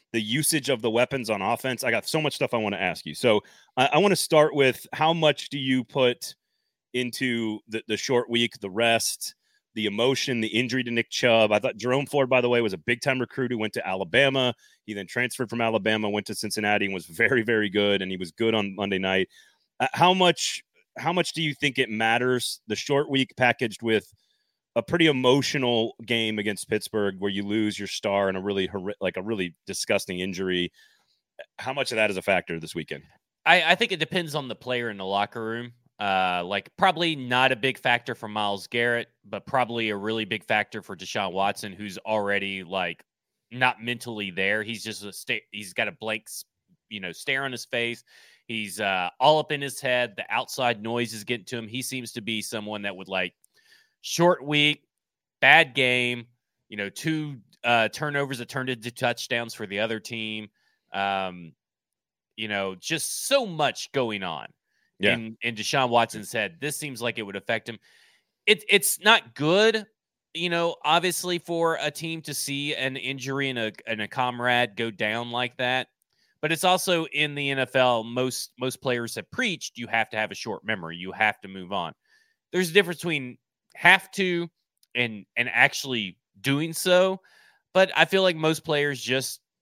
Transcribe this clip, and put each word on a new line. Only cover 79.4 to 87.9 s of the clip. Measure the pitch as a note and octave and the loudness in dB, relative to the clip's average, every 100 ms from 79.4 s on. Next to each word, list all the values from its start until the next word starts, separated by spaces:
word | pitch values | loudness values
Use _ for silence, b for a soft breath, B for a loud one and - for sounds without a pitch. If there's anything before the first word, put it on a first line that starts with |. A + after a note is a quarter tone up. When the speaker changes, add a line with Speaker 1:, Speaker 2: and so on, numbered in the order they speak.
| B3 A#2+ - - | -4 -4 -8 -12
Speaker 2:
you | A#2 | -2
have | A2+ A2 | 0 0
to | G#2+ | -2
have | G#2+ | -4
a | |
short | G2 A#2 G2 | -4 -8 -8
memory. | G2+ G#2 E2 F2 | -4 -6 -6 -10
You | F2+ | -8
have | F#2 G#2+ - | 0 0 0
to | G2 | -10
move | F#2+ F2+ | -14 -8
on. | G2 E2 - _ _ _ _ _ | -6 -6 -10 _ _ _ _ _
There's | F3+ F3 | -4 2
a | |
difference | F#3 F3 D#3+ | 2 2 -2
between | E3+ D3+ B2+ A#2+ _ _ _ | -4 -4 -6 -14 _ _ _
have | - F3 F#3 - | 4 6 6 4
to | - F#3 E3+ E3+ _ _ _ _ | -2 0 0 -2 _ _ _ _
and, | B2 A#2+ G#2+ F2 - | -2 -2 -4 -8 -4
and | A#2+ | 0
actually | A#2 C#3 - C3+ A#2+ G2 - _ G2+ | 4 2 2 -4 -4 -4 -8 _ _
doing | B2+ C#3 D#3+ | -2 0 -2
so. | E3 F#3 F3+ F#3+ F#3+ b b b b b | -2 4 4 4 0 b b b b b
But | F#3 F#3+ | 4 4